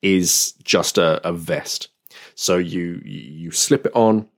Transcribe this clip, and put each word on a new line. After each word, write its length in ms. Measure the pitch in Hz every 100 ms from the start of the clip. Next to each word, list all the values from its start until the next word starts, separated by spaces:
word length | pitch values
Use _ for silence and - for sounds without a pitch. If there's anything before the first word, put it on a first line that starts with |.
is 520 | 98 95 87 - - -
just 320 | - 92 87 -
a, 300 | 82 78 85
a 40 |
vest. 560 | 85 80 76 - - - _ _ - -
So 220 | - - 90
you, 460 | 87 90 87 85
you 460 | - - 58 78 82
slip 340 | - - 135
it 100 | -
on 320 | 120 113 110 107